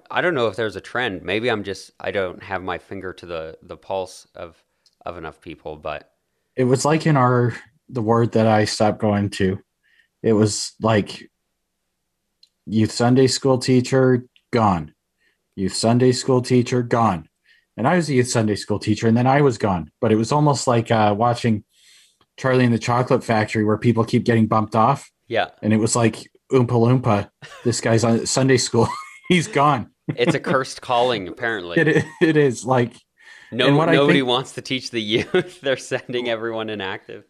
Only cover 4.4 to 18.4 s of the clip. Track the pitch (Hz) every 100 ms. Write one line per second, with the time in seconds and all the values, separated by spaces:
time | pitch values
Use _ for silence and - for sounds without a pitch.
4.4 | 87 80 _ _ _ _ - 87 80 76
5.4 | - 76 - 78 78 73 - _ _ _
6.4 | _ - 127 127 143 160 160 147 123 123
7.4 | 120 113 - _ - 127 107 117 117 113
8.4 | 110 107 107 - 107 104 110 104 101 -
9.4 | 95 95 - _ _ _ _ _ 110 107
10.4 | 107 104 - - 110 113 - - - _
11.4 | _ _ _ _ _ _ _ _ _ _
12.4 | _ _ - 107 107 - 120 127 131 -
13.4 | 135 131 - 127 127 135 131 127 127 _
14.4 | _ 120 107 87 76 - _ _ _ _
15.4 | _ - 95 - 113 120 127 123 - 127
16.4 | 123 127 120 127 120 120 113 87 76 _
17.4 | _ _ _ - 117 180 147 131 120 123